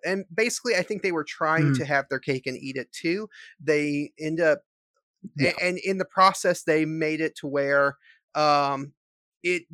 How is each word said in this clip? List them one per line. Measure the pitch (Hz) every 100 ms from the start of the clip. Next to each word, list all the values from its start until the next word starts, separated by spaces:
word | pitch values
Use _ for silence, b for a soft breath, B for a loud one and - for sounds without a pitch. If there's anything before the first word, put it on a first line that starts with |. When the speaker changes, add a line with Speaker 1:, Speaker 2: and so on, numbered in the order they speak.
Speaker 1:
and | 160 196 185
basically | 165 233 - 240
I | 185
think | 175 208
they | 190
were | 165
trying | 147 - 156 160 147
Speaker 2:
Mm. | 131
Speaker 1:
to |
have | 143 139 -
their | 135
cake | - 131 131
and | 127
eat | 135
it | 131 120
too. | - 165 190 214 b b b
They | 147 151 147 147 147 -
end | 156 160
up, | 160 143 _ _ _ _ _ _ - 143
a-, |
Speaker 2:
Yeah. | 170 165
Speaker 1:
and | 180 180
in | 190 190
the |
process, | 185 - 190 190 185 175
they | - 156
made | 156 156 156 156
it | 160 -
to | 147
where, | 139 139 139 139 139 _ _ _
um, | 151 151 143 143 139 143 _ _ _ _ _
it | 175 180 -